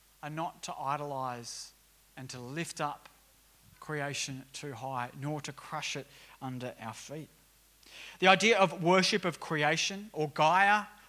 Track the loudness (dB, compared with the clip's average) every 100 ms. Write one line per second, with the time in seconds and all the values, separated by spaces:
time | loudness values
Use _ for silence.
0 | _ -16 -10 -8 -8 -8 -12 -8 -4 -4
1 | -4 -6 -6 -6 -10 -14 -16 _ _ _
2 | _ -16 -14 -12 -8 -6 -6 -4 -6 -6
3 | -16 _ _ _ _ _ -20 -18 -8 -6
4 | -4 -6 -8 -10 -12 -14 -12 -10 -8 -6
5 | -6 -6 -6 -6 -8 -14 -10 -8 -6 -8
6 | -10 -18 -20 -12 -10 -8 -8 -10 -12 -12
7 | -12 -12 -14 _ _ _ _ _ -20 -20
8 | -14 4 6 8 8 6 4 4 4 6
9 | 6 2 -2 -4 -4 0 2 2 -2 -6
10 | -10 -4 -2 4 6 6 6 6 2 -14